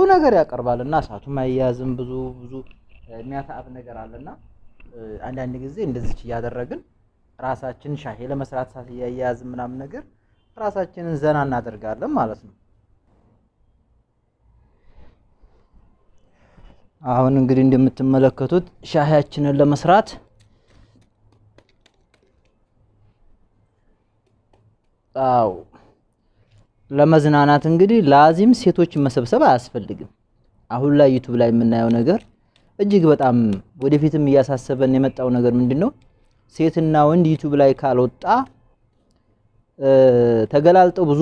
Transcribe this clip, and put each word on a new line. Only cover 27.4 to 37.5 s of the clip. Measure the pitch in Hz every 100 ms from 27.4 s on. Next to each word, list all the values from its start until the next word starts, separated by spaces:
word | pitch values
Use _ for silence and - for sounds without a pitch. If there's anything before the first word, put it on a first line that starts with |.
| 143 143 160
እንግዲህ | 165 202 233 143
ላዚም | 139 156 165 220
ሴቶችን | 233 180 175 170 147
መሰብሰብ | 139 135 120 247
አያስፈልግም። | 262 123 - 120 95 - - _ _ _ _ _ -
አሁን | 120 143
ላይ | 143 139
ዩቲዩብ | 131 123 120
ላይ | 117
የምናየው | 117 117 117 113
ነገር | 117 120 208 - _ _ _ _ -
እጅግ | 202 202 160
በጣም | 143 131 120 110 98 - -
ወደፊትም | 139 147 151 156 143
እያሳሰበን | 139 131 131 - 131 131
የመጣው | 131 135 131 127
ነገር | 123 120
ምንድን | 123 123 139
ነው? | 240 - _ _ _ _ _ -
ሴትና | 160 165 160 151
ወንድ | 147 175 160
ዩቲዩብ | 156 151